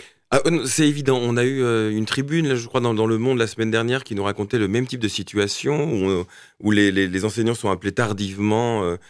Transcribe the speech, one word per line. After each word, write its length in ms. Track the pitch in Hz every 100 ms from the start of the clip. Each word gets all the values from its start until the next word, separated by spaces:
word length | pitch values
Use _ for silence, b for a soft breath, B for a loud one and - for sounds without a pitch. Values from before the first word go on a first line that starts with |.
| B B _ 139
Ah, 60 | 165
euh, 180 | 165 123
c'est 220 | 135 147
évident. 320 | 147 135 127
On 160 | 120 120
a 60 |
eu, 180 | 127 135
euh, 340 | 123 113 107 107
une 120 | 110
tribune, 400 | - 139 165 151
là, 80 | 127
je 120 | 117
crois, 140 | 131
dans, 140 | 120 110
dans 100 | 113
Le 140 | 113
Monde 180 | 123 127
la 80 | 110
semaine 240 | - 110
dernière 340 | 113 117 131
qui 120 | - 101
nous 80 |
racontait 340 | 101 101 101 120
le 100 | 101
même 200 | 113 127
type 120 | 127
de 80 | 107
situation 840 | - 95 104 101 - 131 147 156
où, 160 | 113 95
euh, 160 | 92 90 B B _
où 120 | 104
les, 200 | 104 104
les, 160 | 95 95
les 180 | 92 104
enseignants 280 | 107 113
sont 160 | 117 107
appelés 220 | 90 101
tardivement, 880 | 98 113 101 98 98 104 110 120 110
euh, 160 | 90 87 b